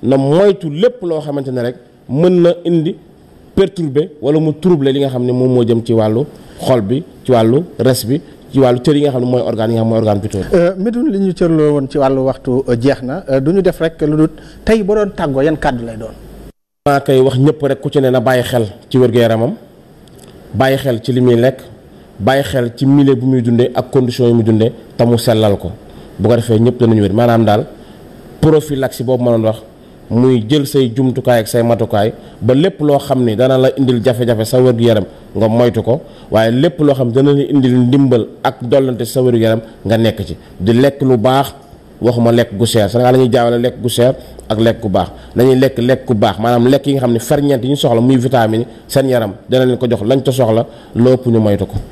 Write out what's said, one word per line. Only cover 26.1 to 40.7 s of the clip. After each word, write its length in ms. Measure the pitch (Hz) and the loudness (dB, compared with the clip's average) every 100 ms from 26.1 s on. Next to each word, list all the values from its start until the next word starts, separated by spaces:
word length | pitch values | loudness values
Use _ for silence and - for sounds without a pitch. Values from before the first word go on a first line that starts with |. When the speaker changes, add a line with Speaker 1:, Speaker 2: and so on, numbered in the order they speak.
| - | -4
Speaker 1:
Bu 80 | 104 | 0
ko 60 | 117 | 0
defee 240 | 113 110 | 2 2
ñëpp 200 | 117 123 | 2 2
danañu 220 | 117 110 | 2 2
wér. 120 | 101 | 2
Maanaam 320 | 101 120 117 110 | 2 2 2 2
daal 200 | 104 147 - - - - - - - | 0 -2 -12 -20 -20 -20 -20 -20 -2
prophylaxie 600 | 160 156 147 139 135 - 120 | 2 2 0 -4 -4 -4 -2
boobu 180 | 127 | 0
ma 80 | 123 | 2
doon 120 | 117 110 | 2 0
wax, 120 | 107 - - - - - | -2 -10 -20 -20 -20 -4
muy 340 | 110 131 127 107 | 2 4 2 2
jël 180 | 147 139 | -2 0
say 240 | 143 127 113 | 0 0 0
jumtukaay 440 | 131 120 127 120 | -2 -2 0 0
ak 80 | 107 | 0
say 160 | 123 | -2
matukaay 500 | 117 117 113 107 107 - - - | 0 0 0 0 -2 -4 -20 -6
ba 120 | 107 | 0
lépp 280 | 127 180 - | 2 0 0
loo 180 | 147 139 | 0 0
xam 240 | - 131 | 0 -2
ni 120 | 123 104 | 0 0
dana 220 | 127 131 | 2 2
la 120 | 131 - | 0 0
indil 240 | 131 123 | 0 0
jafe-jafe 400 | 107 117 120 110 110 | 0 -2 -2 -2 0
sa 140 | 127 | 2
wér-gu-yaram 440 | 127 117 117 110 92 - - - | 2 2 2 2 -2 -10 -12 -2
nga 120 | - | 0
moytu 340 | 113 123 - | 2 0 0
ko, 200 | 104 139 - - - | -2 -4 -4 -20 -4
waaye 220 | 107 113 | 0 0
lépp 280 | 120 165 170 | 0 0 0
loo 140 | 147 | 0
xam 180 | 131 123 | 0 0
dana 200 | 117 139 | 2 2
la 80 | 143 | 2
indil 360 | 143 143 127 123 123 | 2 0 2 2 2
ndimbal 400 | 139 139 120 107 - | 2 2 2 -2 -6
ak 200 | - 127 | -8 -6
dollante 420 | 123 139 135 120 117 | -2 0 0 -4 -6
sa 160 | - | -2
wér-gu-yaram 400 | 127 117 113 110 110 - 98 | 0 2 0 -2 -6 -14 -4
nga 120 | 113 | 0
nekk 280 | 113 101 101 | 0 -2 -8
ci. 100 | 80 - - | -10 -16 -6
Di 140 | 95 | 0